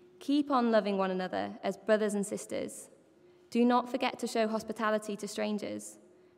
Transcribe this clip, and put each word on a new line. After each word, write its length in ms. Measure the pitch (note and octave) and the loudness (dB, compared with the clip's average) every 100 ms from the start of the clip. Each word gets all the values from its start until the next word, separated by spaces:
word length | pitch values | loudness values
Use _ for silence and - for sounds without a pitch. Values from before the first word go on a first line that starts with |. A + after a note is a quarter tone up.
| - - | -20 -12
"Keep 300 | - C#4+ C#4+ | 0 0 2
on 220 | C4 A#3+ | 2 4
loving 260 | A3 G3+ G3 | 4 4 2
one 140 | F#3+ | 0
another 480 | F#3 F#3 F#3+ G3+ G#3 | 0 -2 -2 -4 -4
as 140 | F#3+ F#3+ | -6 -4
brothers 380 | - G#3+ G#3+ G3+ | 2 2 2 0
and 100 | G3 | -2
sisters. 640 | G#3 - G#2 - - - - _ _ - _ _ | -4 -6 -6 -6 -10 -18 -20 _ _ -20 _ _
Do 120 | A#3 | 4
not 240 | A#3+ B3 B3 | 6 4 2
forget 300 | B3+ B3+ - | -2 -2 -2
to 80 | A#3 | -4
show 200 | A#3 A3 | 0 0
hospitality 680 | A3 A3 G#3+ G#3+ G#3+ G#3+ G3+ | 0 -4 -2 0 0 -2 -6
to 120 | G3+ | -6
strangers, 720 | - G#3+ G#3 - G#3+ - - - - _ | -4 -4 -4 -6 -8 -12 -18 -20 -20 _